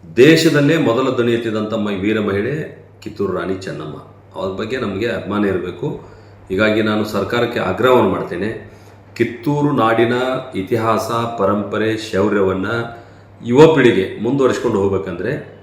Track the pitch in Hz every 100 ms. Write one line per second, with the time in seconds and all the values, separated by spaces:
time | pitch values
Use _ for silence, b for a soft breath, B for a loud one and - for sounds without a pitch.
0 | - 113 143 165 165 143 143 160 120 117
1 | 131 120 120 117 117 107 107 110 104 98
2 | 101 110 101 98 113 151 - - - -
3 | - - 98 90 87 95 - 73 76 73
4 | - - - 87 92 95 110 127 107 95
5 | 113 104 92 107 98 90 90 85 151 -
6 | B B B B - 95 107 110 107 107
7 | 104 104 95 120 117 110 95 95 127 123
8 | 104 87 - 87 104 117 - B B B
9 | - - 117 - 147 147 147 127 113 117
10 | 117 123 127 127 - 104 95 117 113 107
11 | - 117 117 - 98 104 101 104 110 110
12 | - 95 104 101 95 92 101 117 117 B
13 | B B B - 113 127 160 143 120 95
14 | 95 101 113 139 127 - 123 104 98 95
15 | 92 87 104 151 - -